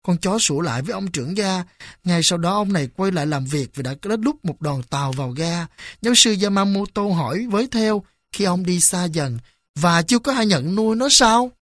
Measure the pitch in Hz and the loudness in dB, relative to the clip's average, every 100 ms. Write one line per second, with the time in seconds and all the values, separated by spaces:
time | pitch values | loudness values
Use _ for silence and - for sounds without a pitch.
0 | - 175 190 220 - 143 165 120 156 196 | 0 -2 0 0 0 0 -2 -4 -4 -6
1 | 190 165 127 202 196 185 175 _ - - | -6 -6 -4 -2 -2 -2 -6 _ -20 -6
2 | 180 170 160 170 170 202 202 185 131 - | 0 2 2 0 0 0 0 0 -2 -2
3 | 196 180 147 147 131 147 123 - 123 139 | -2 0 -2 -2 -2 -4 -4 -6 -8 -8
4 | 196 220 240 302 - - 156 135 123 139 | -4 -2 -2 -2 -6 -4 -4 -4 -4 -4
5 | 139 131 131 123 165 170 165 - - - | -2 -4 -6 -4 -4 -4 -6 -14 -20 -4
6 | 226 247 226 202 202 196 196 196 202 - | 2 4 4 2 0 2 2 0 -4 -4
7 | 202 170 117 170 240 202 262 233 220 208 | 0 0 -2 -4 -2 -2 0 0 0 0
8 | - _ _ - 196 180 180 180 - 180 | -4 _ _ -2 0 0 0 2 2 2
9 | 180 160 139 117 - _ _ - 175 170 | -2 -2 -4 -6 -10 _ _ 0 2 2
10 | 165 240 269 269 214 165 143 196 220 226 | 4 2 2 0 2 2 2 0 0 0
11 | 277 - 233 226 247 _ | 4 6 6 4 0 _